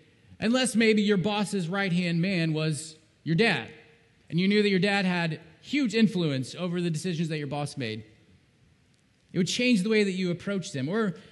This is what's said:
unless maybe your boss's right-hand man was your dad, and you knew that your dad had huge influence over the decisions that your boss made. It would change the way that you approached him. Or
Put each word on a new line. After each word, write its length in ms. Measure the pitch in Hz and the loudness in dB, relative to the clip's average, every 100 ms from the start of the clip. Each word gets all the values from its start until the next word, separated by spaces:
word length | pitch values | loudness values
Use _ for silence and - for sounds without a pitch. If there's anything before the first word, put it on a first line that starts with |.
| _ _ _ - | _ _ _ -4
unless 340 | 220 254 254 214 | 0 2 2 4
maybe 260 | 220 214 | 4 4
your 140 | 208 202 | 4 2
boss's 540 | 202 208 202 202 165 | 2 0 -2 -2 -2
right-hand 520 | 196 196 175 180 170 | -2 0 0 0 0
man 300 | 190 180 160 | 0 0 0
was 460 | 151 156 147 - - _ _ | 0 -2 -2 -8 -18 _ _
your 140 | 143 165 | -2 2
dad, 320 | 226 143 107 - - _ _ _ - | 2 0 -4 -14 -20 _ _ _ -4
and 80 | 165 | 0
you 120 | 190 | 2
knew 120 | 208 | 4
that 60 | 208 | 4
your 120 | 190 | 2
dad 260 | 202 202 185 | 2 2 0
had 340 | 180 165 156 - - | 0 -2 -4 -12 -20
huge 340 | - 294 247 226 | -4 0 0 4
influence 580 | 214 180 160 131 127 | 2 2 -2 -2 -4
over 280 | 151 180 175 | -8 -6 -2
the 80 | 175 | -2
decisions 400 | 156 185 160 165 | -2 -4 -4 -4
that 80 | 156 | -4
your 100 | 143 | -6
boss 300 | 143 143 - | -6 -6 -6
made. 260 | 113 110 - - _ _ _ _ _ _ _ _ _ _ _ | -6 -6 -12 -20 _ _ _ _ _ _ _ _ _ _ _
It 60 | 170 | -4
would 100 | 185 | -2
change 360 | - 247 220 | 0 2 2
the 60 | 208 | 2
way 140 | 214 | 2
that 80 | 196 | 2
you 200 | 185 180 | 0 -2
approached 440 | 170 196 196 - 139 | -4 -4 -6 -6 -6
him. 140 | 139 | -4
Or 260 | 220 208 - - | -2 -2 -6 -14